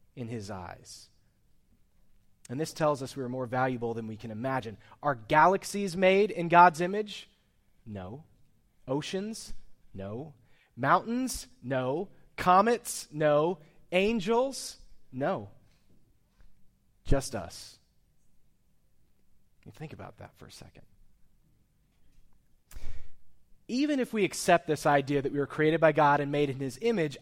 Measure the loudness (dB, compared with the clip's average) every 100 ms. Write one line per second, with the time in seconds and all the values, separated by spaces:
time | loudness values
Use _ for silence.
0 | _ -14 -10 -10 -10 -12 -12 -16 -18 -20
1 | -20 _ _ _ _ _ _ _ _ _
2 | -20 -20 _ _ -12 -8 -8 -2 0 0
3 | -4 -8 -8 -6 -4 -2 -2 -2 -4 -6
4 | -8 -10 -12 -8 -4 -4 -6 -14 -20 -6
5 | -4 -4 2 6 8 6 -2 -6 -4 2
6 | 4 6 2 0 4 10 10 8 -4 -4
7 | -6 -10 -18 _ _ _ _ _ -14 -12
8 | -12 -14 -18 _ -20 _ _ _ -6 -6
9 | -4 -6 -6 -10 -8 -8 -10 -18 -18 -12
10 | -10 -10 -12 -18 _ _ _ -4 2 2
11 | 2 -4 -4 -6 -12 -14 -6 -4 -2 -4
12 | -6 -14 -20 -4 4 4 6 2 -2 -12
13 | -10 -2 2 4 2 -2 -12 -20 -4 0
14 | 0 0 0 0 0 -4 -12 -14 -20 -20
15 | -14 -6 -4 -4 -8 -18 _ _ _ -20
16 | _ _ _ _ -20 -20 -20 _ _ _
17 | 2 2 2 -8 -10 -14 -20 -20 _ _
18 | _ _ _ -20 -20 _ _ _ _ _
19 | _ _ _ -20 _ _ -20 -16 -16 -14
20 | -18 -18 -20 -20 -20 -20 -20 -20 -20 _
21 | -20 _ -20 _ _ _ _ _ _ _
22 | -20 -20 -20 -20 _ _ _ -4 -2 0
23 | -2 -6 -12 -18 -20 -20 -6 -2 0 0
24 | 0 0 0 0 4 4 4 -2 2 2
25 | 2 -2 -2 -4 -4 0 2 4 4 6
26 | 4 4 0 0 0 -2 -6 -4 -2 0
27 | -2 -4